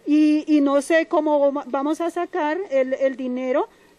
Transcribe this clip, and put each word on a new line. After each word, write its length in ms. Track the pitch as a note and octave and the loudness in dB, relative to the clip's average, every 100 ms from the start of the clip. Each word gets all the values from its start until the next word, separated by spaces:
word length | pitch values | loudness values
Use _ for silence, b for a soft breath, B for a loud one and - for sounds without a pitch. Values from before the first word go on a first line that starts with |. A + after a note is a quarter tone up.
| - | 0
y, 380 | D4+ D4+ D4+ D4+ | 2 4 2 2
y 140 | D4+ | 2
no 220 | C#4 C#4+ | 4 0
sé 240 | C#4 D#4+ D#4+ | 2 0 2
cómo 460 | E4+ D4+ D4 C#4+ | 0 2 2 2
va-, 120 | C#4 B3+ | 0 -6
vamos 340 | C4+ C#4+ D#4 | -4 -2 -2
a 100 | E4+ | -4
sacar 480 | F4 F4 F4+ D4+ D#4+ G4+ | -4 -6 -4 -4 -4 -2
el, 240 | C4+ C4 | -2 0
el 220 | B3+ C4+ B3+ | 0 -2 -2
dinero, 520 | B3+ B3 B3+ C#4 A4 b b | -6 -4 -2 -2 -2 b b